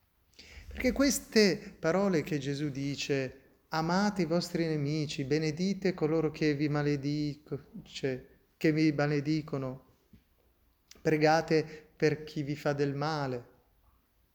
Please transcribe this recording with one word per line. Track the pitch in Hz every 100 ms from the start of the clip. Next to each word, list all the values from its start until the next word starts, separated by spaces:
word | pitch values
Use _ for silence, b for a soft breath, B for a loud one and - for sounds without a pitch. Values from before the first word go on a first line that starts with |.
| _ _ _ - B B B
Perché | - 254
queste | 240 277 - - 220 202 156 - -
parole | 160 180 202 175
che | 139 147
Gesù | 131 139 151
dice, | 135 139 135 - 139 127 - - _ _
"Amate | 156 165 180 208 202
i | 160
vostri | 175 175 165 165
nemici, | 151 143 156 147 -
benedite | 135 151 156 151 190 196 185
coloro | 185 156 160 156
che | 151 151
vi | 143 147
maledico-, | 147 147 143 139 151 147 139 - 135 - 202
cioè, | - - 139 127 - _ _ -
che | 160
vi | 156 156
maledicono, | 147 143 147 143 156 151 139 131 131 - _ _ - _ _ _ _ _ _ - -
"pregate | 160 151 156 160 160 156 156 - - -
per | 151 151
chi | - 156
vi | 139 147
fa | 151
del | 143 143
male". | 139 147 151 135 123 - _ _ _ _ _ _ _ _